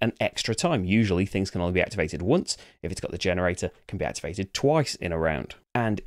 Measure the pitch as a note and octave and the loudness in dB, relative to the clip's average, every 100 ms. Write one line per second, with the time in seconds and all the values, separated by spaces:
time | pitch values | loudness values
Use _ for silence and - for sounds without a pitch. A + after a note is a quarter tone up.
0 | A2+ - A2 - - - F3 D3 F2+ G#2 | -2 0 -2 -2 -4 0 0 2 4 4
1 | G#2+ F2 G2+ G2+ F#2+ F2+ F2 F2+ - G2+ | 4 4 2 0 -2 0 0 2 0 0
2 | - D2 F2+ E3 - - - _ F2 F#2 | -2 -2 2 2 0 -8 -12 _ -8 -6
3 | - F2+ F#2+ F2+ F2+ F2+ F2+ - - F#2+ | -6 -4 0 2 0 0 -4 -6 -10 -4
4 | D2+ - - E2+ F#2+ - C#3 D#3 C#3 - | -4 -4 -8 -6 -6 0 2 4 0 -2
5 | F2 E2 D#2+ D2 - - _ A#2+ A2+ G#2 | -4 0 0 0 -4 -12 _ -2 0 0